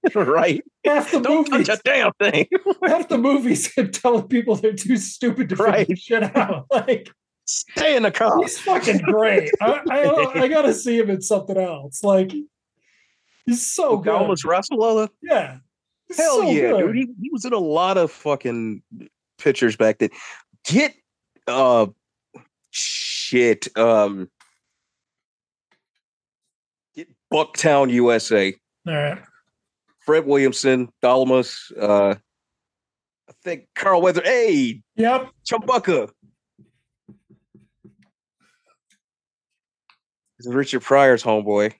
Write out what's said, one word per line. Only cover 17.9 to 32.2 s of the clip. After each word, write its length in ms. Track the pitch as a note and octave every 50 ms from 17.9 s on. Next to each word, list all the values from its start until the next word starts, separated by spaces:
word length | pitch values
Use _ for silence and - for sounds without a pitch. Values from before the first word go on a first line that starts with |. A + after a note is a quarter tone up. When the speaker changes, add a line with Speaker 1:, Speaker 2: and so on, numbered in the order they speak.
| G3 F#3
Speaker 1:
of 140 | E3+ D3+
fucking 720 | - - - D3+ C#3+ C3+ - B2+ A#2 A#2 A2+ A2+ G#2+ F#2 _ _ - - - - _ _ _ _ _ _
pictures 380 | - D3+ C3 - B2+ A#2 A2 -
back 220 | A2+ A2 A2 _
then. 100 | A2 G#2 - - - - - - - _ _ _ _
Get, 280 | - D3 A3+ D4 C#4+ - _ _ _ _ _ _ _ _ _ _ -
uh, 380 | B2 C3 C3+ B2+ B2 A#2 A2 F#2+ - _ _ _ _ _ _ _ _ - _ _ _ _ _ _
shit, 1000 | _ - - - - - - - - - - - - B2 A#2+ A#2+ A2 G#2 - - _ A2
um, 520 | A2+ A#2 A2+ G#2+ G#2 G2+ G2+ F#2+ F#2 F#2 _ _ _ _ _ _ _ _ _ _ _ _ _ _ _ _ _ _ _ _ _ _ _ _ _ _ _ _ _ _ _ _ _ _ _ _ _ _ _ _ _ _ _ _ _ _ _ _ _ _ _ _ _
get 140 | - E3 _ _ _ _ _
Bucktown, 580 | - D#3 D#3 - - - - E3 D3 C#3 C#3 B2+ A#2+
U 180 | B2 B2 A#2+
S 180 | A#2 A2+ - - A2+
A. 200 | G#2 G2 G2 F#2+ _ _ _ _ _ _
Speaker 2:
All 80 | E3 D#3+
right. 260 | D3 D3 C#3+ D#3+ F#3+ - _ _ _ _ _ _ _ _ _ _ _ _ _ _ _
Speaker 1:
Fred 240 | _ - D3+ D#3+ D#3
Williamson, 640 | C#3 C#3+ C#3 C3+ C3+ B2 - - C3+ C3 B2+ B2 A#2+ _ _
Dalamus, 680 | - B2 B2+ C3 C3 B2+ C3 C3 B2 - - - - - - -
uh, 320 | G#2 G#2 G#2 G2+ G2+ G2+ G2 F#2+